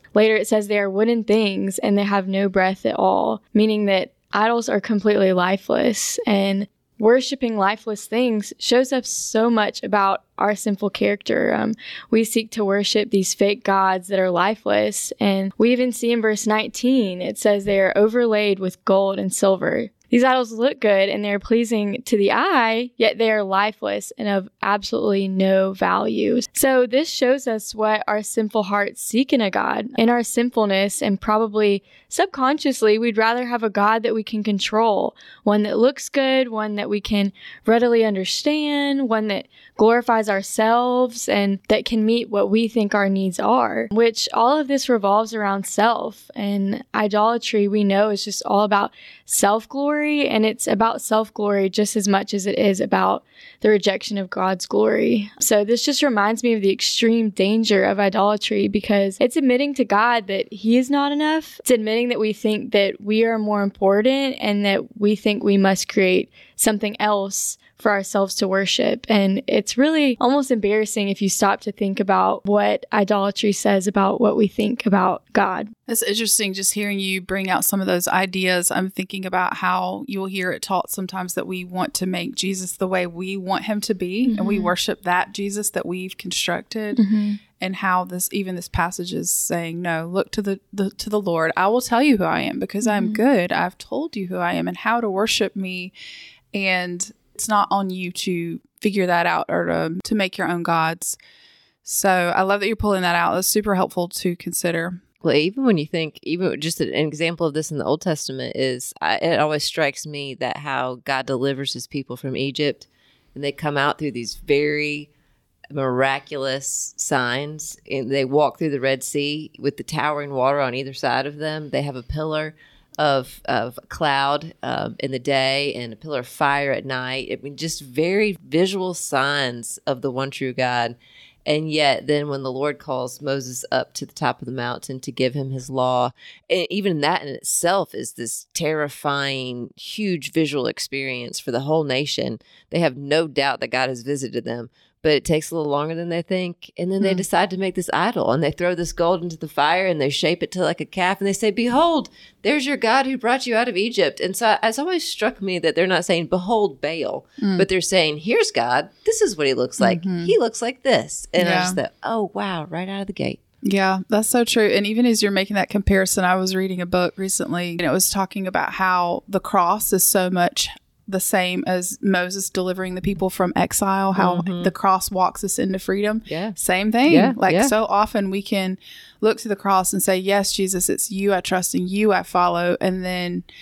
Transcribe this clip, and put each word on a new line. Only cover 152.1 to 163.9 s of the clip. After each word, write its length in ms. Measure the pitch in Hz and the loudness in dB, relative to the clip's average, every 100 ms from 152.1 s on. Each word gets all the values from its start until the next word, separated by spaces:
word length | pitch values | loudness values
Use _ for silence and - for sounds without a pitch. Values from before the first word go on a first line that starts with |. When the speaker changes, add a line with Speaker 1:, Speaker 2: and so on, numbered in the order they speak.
| - - _ | -14 -20 _
Speaker 3:
there's 240 | - 294 269 | 0 0 0
your 120 | 277 | 0
God 280 | 226 262 269 | 2 2 2
who 120 | 254 | -2
brought 280 | 220 262 254 | 0 0 0
you 80 | 226 | 0
out 120 | 240 | 0
of 80 | 185 | 0
Egypt." 420 | 220 226 151 - | -2 2 0 0
And 160 | 180 190 | -4 0
so 220 | 226 208 | 2 2
it's 160 | 220 226 | 2 -2
always 280 | 320 349 - | -2 -2 -4
struck 340 | - 214 254 | -2 -2 -2
me 180 | 190 180 | -4 0
that 160 | 165 156 | 0 2
they're 120 | 185 | 2
not 180 | 175 175 | 2 2
saying, 220 | 170 160 | 0 0
"Behold 540 | 180 180 226 202 135 | -2 0 2 0 0
Baal," 440 | 147 165 127 - - - | -6 -4 -4 -6 -10 -4
Speaker 2:
Hmm. 180 | 202 180 | -2 2
Speaker 3:
but 120 | 190 | 2
they're 100 | 185 | 0
saying, 360 | 170 190 156 151 | 2 2 2 0
"Here's 340 | 170 415 427 | 0 0 2
God. 380 | - 117 127 156 _ - | 0 0 0 -2 _ -2
This 160 | 440 | 2
is 160 | 392 170 | 0 2
what 100 | 139 | 0
he 60 | |
looks 260 | 123 127 - | 0 -2 0
like. 220 | 117 170 | 0 0
Speaker 2:
Mm-hmm. 240 | 185 175 170 | -2 -2 2
Speaker 3:
He 120 | 381 | 2
looks 240 | 233 220 | 2 -2
like 220 | 240 247 | -6 -4
this." 440 | 269 180 139 - - | 0 0 0 -10 -4
And 140 | 180 180 | 0 2
I 40 | |
Speaker 2:
Yeah. 100 | 180 | 2
Speaker 3:
just 140 | 180 185 | 0 -2
thought, 180 | - _ | -4 _
"Oh, 280 | - 226 196 | -4 -2 -2
wow," 320 | 196 202 175 151 | -4 -6 -6 -6
right 240 | 165 185 | -8 -8
out 120 | 196 | -8
of 60 | 196 | -8
the 60 | |
gate. 260 | 185 - - _ _ | -4 -4 -6 _ _
Speaker 2:
Yeah, 360 | 202 196 190 | -2 2 2